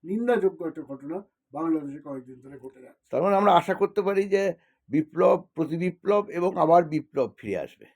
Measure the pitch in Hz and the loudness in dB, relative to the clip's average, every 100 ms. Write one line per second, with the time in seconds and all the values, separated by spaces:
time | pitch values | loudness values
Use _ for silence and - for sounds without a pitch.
0 | 160 208 240 233 185 165 170 156 135 135 | -6 -4 0 2 2 -2 -10 -10 -14 -14
1 | 139 175 202 _ _ 139 165 160 143 143 | -10 -12 -12 _ _ -8 -2 -2 -4 -14
2 | 147 135 123 127 131 139 131 - 127 _ | -12 -14 -14 -20 -20 -18 -20 -20 -20 _
3 | _ 123 175 196 202 175 165 185 202 202 | _ -2 2 4 6 4 4 -2 0 0
4 | 190 196 202 190 196 170 _ _ _ 139 | -2 0 0 0 0 -4 _ _ _ -4
5 | 156 165 185 - - - 160 165 180 170 | -2 2 4 4 0 -6 -6 -2 -4 -4
6 | - 208 208 170 180 180 156 170 165 151 | 0 0 0 -2 -4 0 4 4 4 -4
7 | - 143 123 - 110 92 65 _ 55 | -4 -4 -4 -4 -8 -6 -8 _ -20